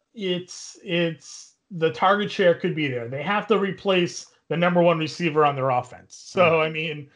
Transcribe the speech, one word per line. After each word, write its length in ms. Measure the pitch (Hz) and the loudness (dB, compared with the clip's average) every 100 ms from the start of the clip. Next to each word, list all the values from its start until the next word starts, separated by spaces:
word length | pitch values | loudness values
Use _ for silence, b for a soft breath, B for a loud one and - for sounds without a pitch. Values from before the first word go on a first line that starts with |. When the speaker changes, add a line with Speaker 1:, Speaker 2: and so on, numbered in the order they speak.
| _ | _
Speaker 1:
it's, 640 | 233 190 180 180 - - - | -8 -4 -4 -6 -16 -18 -16
it's, 720 | 208 175 170 160 - - - _ - | -4 0 0 -4 -14 -20 -20 _ -14
the 180 | 175 160 | -2 -2
target 380 | 160 214 202 208 | 2 2 2 0
share 240 | - 180 | 2 2
could 200 | 165 180 | 4 0
be 140 | 156 147 | -2 -4
there. 200 | 123 117 | -4 -8
They 140 | 135 | -8
have 240 | 156 208 - | -4 -4 0
to 100 | 202 | 0
replace 680 | 196 180 196 185 175 - - b b | 0 -4 0 0 0 -4 -18 b b
the 80 | 156 | 0
number 240 | 175 175 | 2 4
one 180 | 170 160 | 4 4
receiver 460 | 156 - 175 147 | -2 -4 -2 2
on 120 | 147 135 | 2 2
their 120 | 131 | 0
offense. 480 | 123 123 90 95 - | 0 -2 -10 -20 -20
So, 440 | - 196 170 160 | -6 2 4 4
Speaker 2:
Right. 80 | 156 | 0
Speaker 1:
I 20 | |
mean, 400 | 156 160 147 135 | -2 -8 -8 -14